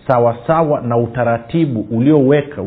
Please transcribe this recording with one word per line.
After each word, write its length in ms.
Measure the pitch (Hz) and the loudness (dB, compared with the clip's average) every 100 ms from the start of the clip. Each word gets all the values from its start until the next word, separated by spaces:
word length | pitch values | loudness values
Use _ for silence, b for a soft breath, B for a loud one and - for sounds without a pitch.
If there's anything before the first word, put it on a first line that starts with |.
| - | -2
sawasawa 720 | 123 120 113 - 160 156 147 | 2 2 0 -2 0 0 -2
na 160 | 120 120 | -2 -2
utaratibu 880 | 117 127 117 117 - 165 156 113 - | -2 -2 -2 -2 -2 -2 -2 -2 -4
ulioweka-, 720 | 117 135 151 131 147 147 - | 0 4 4 4 2 0 -8